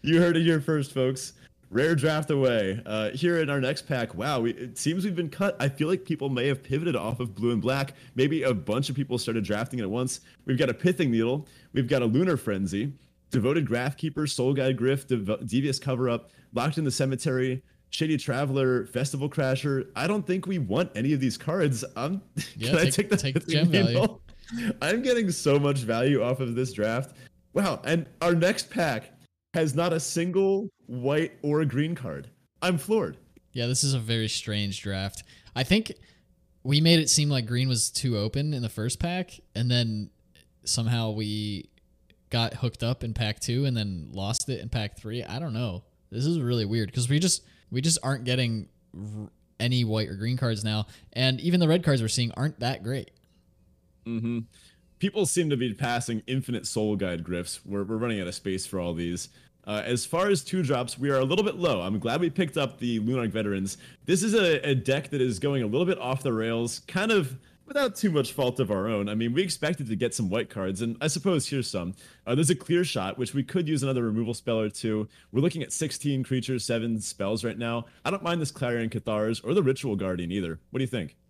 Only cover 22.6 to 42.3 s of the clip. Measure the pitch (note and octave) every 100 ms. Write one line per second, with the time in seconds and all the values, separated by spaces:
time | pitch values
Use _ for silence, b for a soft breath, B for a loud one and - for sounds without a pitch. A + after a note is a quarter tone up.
22.6 | A#2 D#3+ E3+ - G#3 G3+ C#3 C3 - D3+
23.6 | F3 G3 F3 A#2 G#3 - - B B A#3
24.6 | A3+ - D3 A3+ C4+ A#3+ G3+ - D3 C#3+
25.6 | C#3+ C#3 A2+ A#2 C3 C#3+ A#2+ C3 B2+ A#2
26.6 | C3 - G#2+ A#2 C3+ B B _ _ -
27.6 | G3 C3 - E3 D3+ - E3+ E3+ F3 -
28.6 | - - E3 A2+ - - - _ _ F3
29.6 | D#3+ C3+ F3 E3 - E3+ F3 F#3 G3 G3
30.6 | G#3 _ - B2 B2+ D3+ E3 - D3 D3+
31.6 | D#3 B2 D#3 E3+ B2 C#2+ - _ _ _
32.6 | F3+ E3+ - A3 G2 - _ _ _ B2+
33.6 | A#2 B2+ C#3+ C3 A2+ A#2 A2 - - G#2
34.6 | G2+ F#2+ G#2 F#2+ G2 - - B B A#2+
35.6 | C3 G3+ A3 - b b b _ _ _
36.6 | C3 C#3+ E3 E3+ D3+ - D3 C3+ A2+ B2
37.6 | C3 A#2 - - C3 A2 G#2+ C#3 D3+ C#3
38.6 | A2+ - A2+ - E3+ F3+ F3+ - _ -
39.6 | A#2+ B2 A#2+ G#2+ G2+ _ _ - _ _
40.6 | - - A2+ A#2+ A2+ G#2+ G#2+ G#2 G#2 G2
41.6 | - _ _ _ _ _ _